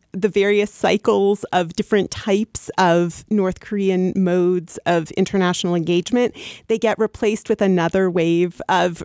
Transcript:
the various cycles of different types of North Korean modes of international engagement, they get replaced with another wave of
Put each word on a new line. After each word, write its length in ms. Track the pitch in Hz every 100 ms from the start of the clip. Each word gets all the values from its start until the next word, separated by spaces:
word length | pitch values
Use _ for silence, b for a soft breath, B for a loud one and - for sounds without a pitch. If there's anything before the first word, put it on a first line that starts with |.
| _
the 160 | 190 202
various 460 | 202 196 208 208
cycles 720 | - 185 208 - 202 196 202 -
of 200 | 180 170
different 380 | - - 208 185
types 580 | - - 202 220 - - -
of 460 | 185 170 175 - -
North 320 | 214 185 -
Korean 500 | - 208 196 185 185 190
modes 640 | 185 180 180 180 165 - -
of 260 | 170 160
international 640 | - 185 196 180 180 185 175
engagement, 600 | 165 175 - 247 247 B B B _
they 100 | 226
get 220 | 226 -
replaced 480 | 220 - 214 214 -
with 140 | 220
another 500 | 196 180 165 190 190
wave 500 | 175 165 170 175 - -
of 340 | 180 180 170